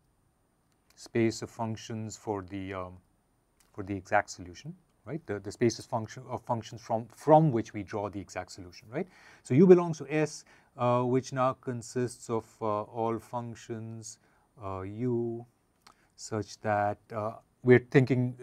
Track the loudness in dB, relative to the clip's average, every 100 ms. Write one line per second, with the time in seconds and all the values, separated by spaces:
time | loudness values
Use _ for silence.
0 | _ _ _ _ _ _ _ _ _ -20
1 | -6 0 2 0 -8 -8 -8 -8 -10 -10
2 | -10 -10 -6 -6 -6 -10 -10 -10 -10 -14
3 | _ _ _ _ _ _ _ -12 -8 -8
4 | 0 0 0 -6 -16 -16 -16 -18 _ _
5 | -12 -12 -8 -8 -8 0 0 0 -4 -6
6 | -6 -12 -12 -10 -4 -6 -6 -14 -4 -4
7 | -4 -4 6 8 8 2 -2 -8 -8 -6
8 | -6 -8 -10 -10 -12 -12 -16 -18 -12 -10
9 | -10 -12 -20 -18 2 8 10 10 8 -4
10 | -4 -2 -2 -4 -18 -20 _ -2 0 2
11 | 2 0 -2 0 0 -2 -6 -8 -8 -4
12 | -4 -6 -6 -4 -6 -6 -4 -2 -4 -4
13 | -2 -4 -6 -10 -10 -12 -12 -12 -12 -14
14 | -16 -20 _ _ _ -14 -10 -8 -10 -6
15 | -2 -2 -2 -6 -12 _ _ _ -20 -20
16 | _ -20 -8 -6 -6 -6 -2 0 0 -4
17 | -8 -8 -8 -8 -16 _ 6 6 6 4
18 | 4 2 0 -4